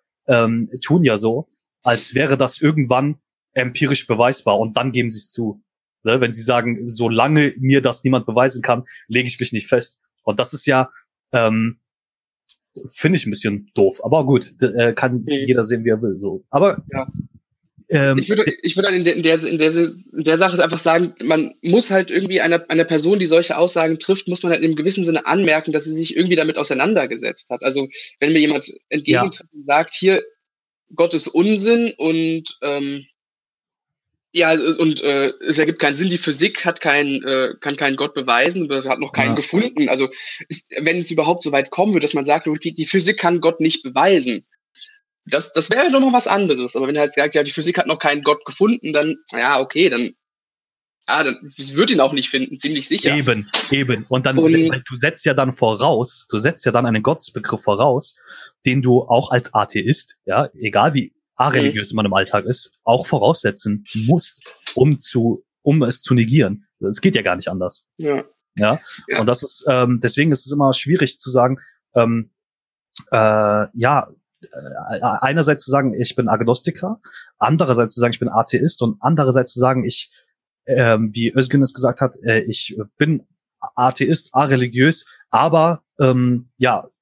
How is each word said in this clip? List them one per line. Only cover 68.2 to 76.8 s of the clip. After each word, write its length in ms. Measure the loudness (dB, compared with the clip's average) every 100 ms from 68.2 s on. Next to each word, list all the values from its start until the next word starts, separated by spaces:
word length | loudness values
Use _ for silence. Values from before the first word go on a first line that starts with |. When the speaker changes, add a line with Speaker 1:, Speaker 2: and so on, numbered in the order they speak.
| -6 _ _ -2
Speaker 1:
Ja? 240 | 0 0 -6 -16 -6
Speaker 2:
Ja. 120 | -2
Speaker 1:
Und 60 | 0
das 160 | 0
ist, 240 | -2 -6 0
ähm, 320 | 2 2 2
deswegen 280 | 0 0 0
ist 140 | 0 -2
es 60 |
immer 220 | 0 2
schwierig 440 | 2 0 0 0 -4
zu 120 | -2
sagen, 260 | 2 2 0 -10 _ _ 0
ähm, 340 | 2 0 -4 _ _ _ _ _ _ -14 -2
äh, 40 | 2 4 4 2 0 -2
ja, 360 | -2 0 0 -2 _ _ _
äh, 560 | -20 -18 -16 -14 -10 -4 -2 0
einerseits 420 | 0 2 2 2
zu 80 | 0
sagen, 280 | 0 0 -2
ich 160 | -4 -2
bin 120 | 0
Agnostiker, 720 | 0 2 0 -2 -6